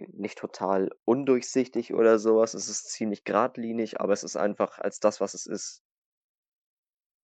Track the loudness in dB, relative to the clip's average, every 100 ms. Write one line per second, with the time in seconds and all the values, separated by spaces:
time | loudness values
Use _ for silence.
0 | -10 -10 -10 -8 -12 -6 -2 0 0 -2
1 | 0 2 4 2 2 0 0 -2 -2 4
2 | 6 6 6 4 4 0 -8 -8 -10 -6
3 | -4 -4 0 0 0 -2 -6 -4 -4 -2
4 | 0 0 -2 -2 -2 0 -4 -4 -8 -2
5 | 0 0 -4 -6 -10 -10 -10 -16 _ _
6 | _ _ _ _ _ _ _ _ _ _
7 | _ _